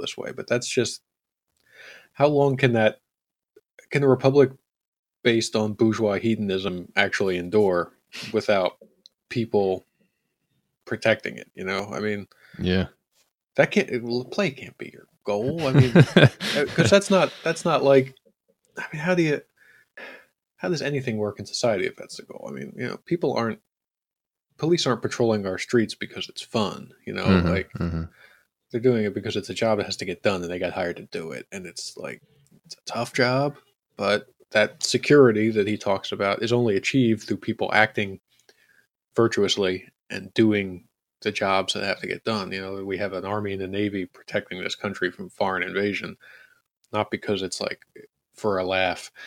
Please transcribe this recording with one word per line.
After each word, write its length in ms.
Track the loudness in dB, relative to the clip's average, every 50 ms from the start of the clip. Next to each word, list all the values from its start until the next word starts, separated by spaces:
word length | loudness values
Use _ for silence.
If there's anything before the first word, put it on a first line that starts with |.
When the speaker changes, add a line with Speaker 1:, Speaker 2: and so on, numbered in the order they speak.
Speaker 1:
this 160 | -8 -10 -8
way, 160 | -8 -10 -10 -10
but 140 | -10 -6
that's 220 | -2 -2 -2 -2 -2
just, 340 | -2 -2 -2 -2 -4 -10 _ _ _ _ _ _ _ _ _ _ _ _ _ _ _ -20 -20 -20 -20 -20 _ _ _
how 120 | 2 2 4
long 280 | 4 4 4 4 2
can 160 | 4 4 4 4
that, 280 | 6 4 4 2 0 _ _ _ _ _ _ _ _ _ _ _ _ _ _ _ _ -12 -4
can 120 | -2 2 4
a 60 | 4
republic 420 | 4 6 6 4 6 6 6 4 2 -6 _ _ _ _ _ _ _ _ _ _ _ _ 0
based 320 | 2 2 2 0 0 -2
on 180 | -2 -2 -2 0
bourgeois 400 | 2 2 2 4 2 0 0 0 0
hedonism 720 | 0 0 0 0 -2 -2 -2 -2 -2 -4 -6 -6 -10 -6 0
actually 400 | 0 0 0 0 0 0 0 0
endure 560 | -2 -4 0 2 4 4 4 2 0 -2 -4 _ _ _ _ -16 -14 -12 -4 -4
without 460 | -2 0 2 2 2 2 0 -2 _ -20 -20 _ _ _ -20 _ _ _ -8
people 560 | -6 -6 -4 0 0 2 2 2 -2 -4 -6 _ _ _ _ _ _ _ _ _ _ _ _ _ _ _ _ _ _ _ _
protecting 520 | -8 -8 -2 2 2 2 2 0 -10 -10
it? 140 | -12 -16 _ _
You 100 | -10 -8
know, 240 | -6 -4 -6 -6 -6 -8
I 80 | -6
mean, 260 | -4 -4 -6 -6 -10 -14 _ _ _ _ -10 -4
Speaker 2:
Yeah. 280 | 0 2 2 2 2 0 _ _ _ _ _ _ _ _ _ _ _ _ 2
Speaker 1:
that 140 | 2 2 4
can't, 320 | 4 0 0 0 -2 -6 -4
well, 220 | -4 -4 -4 -4
play 260 | -6 -4 -2 -2 -2
can't 260 | -2 -6 -14 -18 -16 -16
be 120 | -16 -16 -16
your 140 | -20 -20 _ _ _ -6
goal. 420 | -4 -4 -2 -2 -2 -4 -2 -2
I 60 | 2 6
mean, 200 | 6 6 6 8
Speaker 2:
<laughs> 240 | 6 6 8 8
Speaker 1:
uh, 500 | 6 6 6 4 0 -8 -4 -2 -2 -2 -2 0
'cause 140 | 2 2 6
that's 200 | 6 4 4 4
not, 220 | 2 2 2 2 -2 -4 -6
that's 200 | -6 -4 -2 -2
not 180 | 0 0 2 4
like, 320 | 6 6 6 6 4 -6 _ _ _ _ _ _ _ _ _ _ _ -14 -12
I 60 | -12 -10 -10
mean, 100 | -6 -2
how 120 | 0 0
do 80 | 2 2
you, 180 | 0 0 -4 -6 _ _ _ _ _ _ _ _ _ -20 -20 -18 -18 -20 -20 -20 _ _ _ _ _ _
how 120 | -8 -6 -4
does 100 | -4 -2
anything 380 | -4 -4 -4 -4 -4 -4 -4 -2
work 200 | -4 -4 -6 -8
in 60 | -12
society 420 | -10 -8 -2 0 0 0 0 -2
if 100 | -4 -6
that's 200 | -8 -16 -16 -16
the 60 | -18 -18
goal? 240 | -18 -18 -16 -14 -12
I 40 | -12
mean, 200 | -12 -12 -12 -10
you 100 | -10 -8 -8
know, 80 | -10 -10 _
people 300 | -6 -4 -2 -2 -2 -2
aren't 240 | -2 -2 -4 -4 -8 _ _ _ _ _ _ _ _ _ _ _ _ _ _ _ _ _ _ _ -4
police 280 | -2 0 0 0 2
aren't 160 | 0 0 0 -2
patrolling 440 | -6 -2 0 2 2 2 0 -2
our 120 | -4 -6 -6
streets 360 | -6 2 2 2 2 2 -2
because 340 | -10 -12 -12 -10 -10 -10 -10
it's 140 | -12 -16 -14
fun, 480 | -6 -2 -2 -2 -2 -4 -8 -14 -18 -20 _ -14
you 60 | -10 -6
know, 120 | -2 4
Speaker 2:
Mm-hmm, 220 | 4 6 6 6 4
Speaker 1:
like, 220 | 0 0 -2 -6 -6
Speaker 2:
mm-hmm. 300 | -6 -4 -4 -2 -4 -6 -8 _ _ -20 -20 _ _ _ _ _ _ _ _
Speaker 1:
they're 100 | -6 0
doing 240 | 2 2 2 2 0
it 100 | -2 -4
because 220 | -4 -6 -4 -6
it's 140 | -6 -6 -6
a 40 | -6
job 240 | -2 0 0 0 0
that 80 | -2
has 100 | -6 -6 -10
to 60 | -8
get 180 | -8 -8 -2 -2
done 200 | -2 0 -2 -4
and 80 | -6
they 80 | -6 -4
got 140 | -4 -4 -4
hired 240 | -4 -4 -4 -6
to 60 | -8 -12
do 280 | -12 -10 -10 -10 -10 -12
it. 140 | -12 -14 _ -14
And 140 | -14 -14
it's 300 | -14 -14 -14 -16 -16 -14
like, 260 | -14 -14 -14 -14 -14 _ _ _ _ _ _ _ _ _
it's 100 | -20 -20
a 160 | _ -14 -10 -6
tough 200 | -6 -6 -6 -2
job, 440 | 0 0 2 2 0 -2 -2 -6 -10 _ _ _ _ _ _ _
but 300 | -4 -2 0 0 0 -2 _ _ _ _ _ 2
that 300 | 2 2 2 0 -6 -6
security 680 | -2 -2 0 2 6 8 8 8 8 8 4 2 2
that 160 | 2 0 0 0
he 80 | -2
talks 360 | -4 -2 -2 -2 -2 -2 -8 -6
about 300 | -2 0 -2 0 -2 -2
is 100 | 0 0
only 240 | 0 2 2 0
achieved 480 | 0 -2 0 2 2 4 4 2 0 -2
through 100 | -6 -6 -6
people 320 | -4 -8 -6 -4 -4 0 2
acting 460 | 2 2 2 2 -4 -4 -4 -6 -14 _ _ _ _ _ _ -20 _ _ _ _ _ _ _ _ _ _ _ 2
virtuously 760 | 4 4 4 4 2 2 2 2 0 0 0 -2 -4 -8 -14 _ _ _ -12
and 220 | -12 -12 -10 -6 2
doing 500 | 4 4 4 4 2 -2 -4 -8 -12 -16 _ _ _ _ _ _ _ -6
the 100 | -6 -4
jobs 400 | -2 0 2 2 2 0 0 -4
that 100 | -4 -2
have 160 | -4 -4 -4
to 60 | -4
get 180 | -8 -8 -6 -4
done. 280 | -4 -4 -4 -4 -6 -8
You 80 | -8
know, 240 | -8 -8 -10 -8 -8
we 140 | -6 -4 -4
have 140 | -4 -4 -4
an 120 | -6 -6
army 280 | -4 -4 -4 -4 -4 -6
and 80 | -6 -6
a 60 | -6
navy 380 | -4 -2 -2 -2 -2 -4 -8
protecting 560 | -8 _ -20 -16 -8 -8 -8 -6 -6 -10 -10 -8
this 120 | -8 -10
country 360 | -6 -8 -8 -6 -4 -4 -4
from 180 | -4 -6 -16 -12
foreign 320 | _ -4 -2 -2 -2 -2 -4
invasion, 540 | -4 -4 -2 -2 -2 -4 -4 -8 -10 -14 _ _ -20 -20 -20 -20 _ _ _ _ _ _ _ _ -6 -2
not 180 | -2 -2 -2
because 320 | -4 -8 -4 -4 -4 -4 -4
it's, 180 | -6 -8 -8
like, 200 | -8 -8 -8 -10 _ _ _ -20 -20 -20 _ _ _ _ _
for 240 | -6 -4 -2 -2 0
a 60 | -2
laugh. 460 | 0 0 0 0 0 -2 -4 -10 -18 _ -20 -20